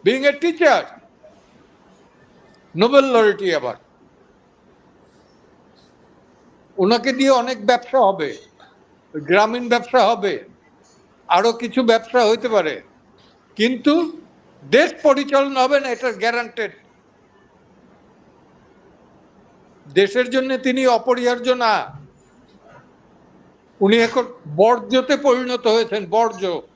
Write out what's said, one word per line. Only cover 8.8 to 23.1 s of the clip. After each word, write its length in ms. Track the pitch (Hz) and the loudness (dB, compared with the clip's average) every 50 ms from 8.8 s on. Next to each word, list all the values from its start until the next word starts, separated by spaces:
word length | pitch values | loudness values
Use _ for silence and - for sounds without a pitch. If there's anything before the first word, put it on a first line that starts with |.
| _ _ _ _ _ _ - | _ _ _ _ _ _ -14
গ্রামীণ 560 | 156 147 139 175 202 214 220 226 247 247 240 | -14 -2 2 2 4 4 2 -2 -6 -2 -2
ব্যবসা 360 | 240 240 240 - - 254 214 | -2 -2 -2 0 2 4 4
হবে, 380 | 202 233 202 190 196 156 110 98 - _ _ _ _ _ _ _ _ _ _ _ _ _ _ _ | 4 2 0 -2 -6 -6 -6 -10 -16 _ _ _ _ _ _ _ _ _ _ _ _ _ _ _
আরো 240 | - 175 180 202 233 | 0 2 2 2 2
কিছু 320 | 226 233 247 233 - 262 254 | -2 -2 -8 -4 -2 0 2
ব্যবসা 460 | 226 226 226 226 - - 247 233 208 | 2 2 2 0 0 0 2 2 2
হইতে 200 | 226 233 233 247 | 2 0 -2 -2
পারে, 320 | 220 202 170 151 131 95 - _ _ _ _ _ _ _ _ _ _ _ _ _ _ | 0 0 0 -2 -6 -8 -14 _ _ _ _ _ _ _ _ _ _ _ _ _ _
কিন্তু 680 | - 214 240 262 240 - 294 294 339 339 302 - - - _ _ _ _ _ _ _ - 139 | -2 -2 -2 -2 0 0 0 0 2 0 -4 -8 -16 -20 _ _ _ _ _ _ _ -6 0
দেশ 220 | 147 254 320 339 320 - - | 2 2 2 2 -2 0 2
পরিচালনা 560 | 302 277 277 277 277 285 277 277 277 277 262 | 2 2 2 0 0 0 0 0 0 0 0
হবে 200 | 254 262 285 277 | 0 2 0 -2
না, 100 | 269 262 | -2 -4
এটা 220 | 240 226 254 254 | -8 -6 -6 -8
গ্যারান্টেড। 600 | 220 196 202 233 233 240 240 220 - - 220 202 - - _ _ _ _ _ _ _ _ _ _ _ _ _ _ _ _ _ _ _ _ _ _ _ _ _ _ _ _ _ _ _ _ _ _ _ _ _ _ _ _ _ _ _ _ _ _ _ _ _ _ _ _ _ _ _ _ _ _ _ _ _ 147 139 | -6 -2 -4 -2 -2 -4 -6 -8 -8 -8 -8 -8 -10 -16 _ _ _ _ _ _ _ _ _ _ _ _ _ _ _ _ _ _ _ _ _ _ _ _ _ _ _ _ _ _ _ _ _ _ _ _ _ _ _ _ _ _ _ _ _ _ _ _ _ _ _ _ _ _ _ _ _ _ _ _ _ -4 0
দেশের 360 | 170 202 196 202 240 247 240 | 0 0 2 0 -2 -2 0
জন্য 280 | 233 262 262 262 262 | -2 -4 -2 -2 -6
তিনি 300 | 247 262 262 247 262 262 | -4 -2 -2 -2 0 0
অপরিহার্য 640 | 254 240 226 233 247 - 247 240 240 247 240 240 254 | 2 0 0 0 -2 -2 0 0 -2 -2 -2 -2 -4
না। 500 | 254 247 240 226 214 175 120 95 - - - - _ _ _ _ _ _ _ _ _ _ _ - - - _ _ _ _ _ _ | -2 0 0 0 0 0 -4 -8 -14 -20 -20 -20 _ _ _ _ _ _ _ _ _ _ _ -20 -20 -20 _ _ _ _ _ _